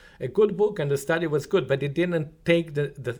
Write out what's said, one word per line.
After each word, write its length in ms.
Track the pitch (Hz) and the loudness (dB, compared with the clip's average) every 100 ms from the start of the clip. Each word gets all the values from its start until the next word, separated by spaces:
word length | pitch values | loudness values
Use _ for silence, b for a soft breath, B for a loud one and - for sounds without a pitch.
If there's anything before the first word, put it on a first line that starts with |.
| B B | B B
a 80 | 131 | -4
good 300 | 202 214 180 | 2 2 2
book 200 | 208 208 | 0 0
and 120 | 160 | -2
the 60 | 143 | 0
study 280 | - 170 165 | 0 0 0
was 200 | 147 - | -2 0
good, 240 | 190 135 | 0 2
but 120 | 139 | 0
it 120 | 147 | 0
didn't 500 | 139 180 165 151 - | 0 0 0 -4 -4
take 300 | 170 170 160 | 2 2 2
the, 200 | 143 143 143 | -2 -4 -6
the 200 | 120 | -8